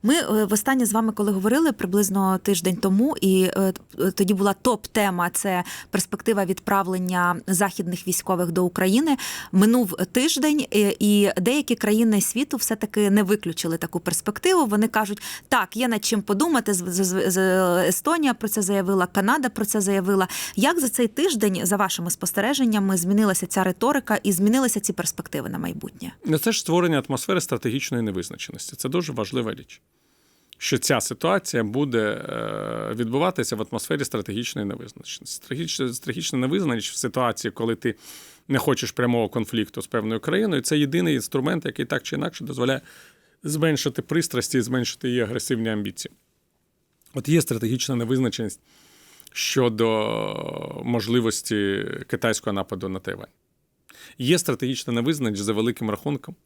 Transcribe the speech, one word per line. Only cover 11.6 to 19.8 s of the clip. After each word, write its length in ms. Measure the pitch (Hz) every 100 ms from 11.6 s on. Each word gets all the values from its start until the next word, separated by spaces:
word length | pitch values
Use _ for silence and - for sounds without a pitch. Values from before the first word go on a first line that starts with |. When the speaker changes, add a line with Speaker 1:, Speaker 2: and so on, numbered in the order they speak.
| - 233
Speaker 1:
країни 460 | 208 214 226 208
світу 360 | - 226 285 262
все-таки 520 | - 220 208 - 208
не 140 | 202
виключили 540 | 190 208 170 160 170 165
таку 220 | 156 180
перспективу. 680 | 180 170 - 208 359 370 262
Вони 220 | 208 226
кажуть: 340 | 220 208 208 - - -
"Так, 280 | 254 190 214
є 100 | 247
над 180 | 220 -
чим 160 | 214
подумати". 520 | 196 202 330 254 233
З-, 300 | 190 180 180
з-, 280 | 190 185 -
з-, 560 | 185 190 185 185 175 180
Естонія 460 | 185 - 339 294
про 160 | 240 214
це 120 | 214
заявила, 440 | 190 196 185 190 180
Канада 420 | - 196 294 254
про 160 | - 214
це 160 | 214